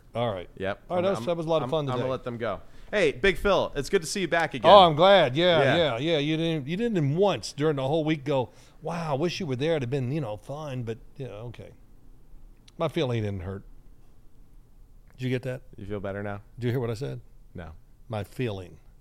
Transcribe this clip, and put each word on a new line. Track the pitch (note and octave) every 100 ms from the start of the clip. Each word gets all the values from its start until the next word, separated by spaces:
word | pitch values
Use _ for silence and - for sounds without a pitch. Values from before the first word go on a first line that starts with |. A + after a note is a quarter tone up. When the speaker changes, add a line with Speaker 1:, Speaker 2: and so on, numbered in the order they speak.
| -
Speaker 1:
All | A#2 A#2+
right. | F#2+ - -
Speaker 2:
Yep. | F#2+ G2+ -
Speaker 1:
All | F3
right, |
Speaker 2:
I'm, |
Speaker 1:
that | F#3
was, | A#2
Speaker 2:
I'm, | A#2+
Speaker 1:
that | E3+
was | D#3+
a |
lot | D#3+
of |
Speaker 2:
I'm, | C#3
Speaker 1:
fun | D#3+
Speaker 2:
I'm | C#3
gonna | B2+
Speaker 1:
today. | C3
Speaker 2:
let | B2+
them | B2+ A#2
go. | A2+ F#2 - - -
Hey, | G#3 D#3
Big | B2 F#3+ -
Phil, | G3+ E3+ G2+
it's | C#3+ C3+
good | G3
to | D#3
see | G#3
you | E3
back | E3+ D#3
again. | C3 D#3+
Speaker 1:
Oh, | G3+
I'm | F3
glad. | D3 F#3+ G3 C#3 C#3
Yeah, | F3+ E3
Speaker 2:
Yeah. | C#3 F3
Speaker 1:
yeah, | D3+ A#2
yeah. | D#3 D#3
You | D3 D#3+
didn't, | E3 D#3+ C3+
you | F#3
didn't | A#3+ F#3+
even | C#3 D#3+
once | G3 C3+ -
during | - D#3 C#3
the | C3+
whole | E3
week | D3+ D#3
go, | C3+ C3+ A#2 - - -
"Wow, | D#3+ E3+ D#3+
I |
wish | C3+ E3+ -
you | E3+
were | B2
there. | D#3
It'd | D#3+
have | A#2
been, | C#3 A#2+
you | D#3
know, | A2+ G#2+
fun." | - C#3+ D3+ B2+
But, | A#2 A2 - -
yeah, | B2+
okay. | G2+ A#2+ A2 F2+ - - - - - - - - - - -
My | E3
feeling | F3 C3 A#2
didn't | G#2 G2
hurt. | F2+ G2 - - - - - - - - - - - - - - - -
Did |
you | B2+
get | B2+
that? | C3 B2+ - -
Speaker 2:
You | G2
feel | G#2
better | G2 G2+
now? | G#2 G2+ - -
Speaker 1:
Did | A#2+
you |
hear | C3
what | A#2
I |
said? | G#2+ - B2+ - - -
Speaker 2:
No. | F2+ D#2+ D#2+ - - -
Speaker 1:
My | G#2+
feeling. | G2 - A#2+ G2 F2 D#2 - -